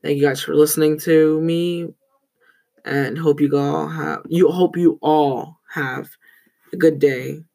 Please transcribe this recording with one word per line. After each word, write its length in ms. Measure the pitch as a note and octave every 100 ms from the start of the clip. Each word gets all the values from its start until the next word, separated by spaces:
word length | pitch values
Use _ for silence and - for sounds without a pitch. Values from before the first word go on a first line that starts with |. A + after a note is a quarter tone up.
Thank 140 | - C#3+
you 60 |
guys 180 | C#3+ C3+
for 120 | -
listening 460 | D3 D3+ D#3 D#3 D3+
to 420 | E3+ D#3+ D#3 D#3
me, 460 | D#3+ E3+ F3 F3 E3+ - _ _ _ _ _ _ _ _ -
and 320 | C#3+ C3+ C3
hope 240 | D#3+ C#3+
you 160 | C#3+ C#3+
all 300 | C#3+ D#3 D3+
have, 340 | D#3+ D#3 D#3 -
you, 180 | E3 F#3
hope 260 | F3+ F3 E3+
you 220 | F3 -
all 580 | D3 D#3 C#3+ B2+ - D#3+ _
have 340 | - C3+ C3 - _ _ _ _ _ _
a 60 | F#3
good 220 | D#3+ C#3+
day. 440 | C#3+ B2+ C3 D3 E3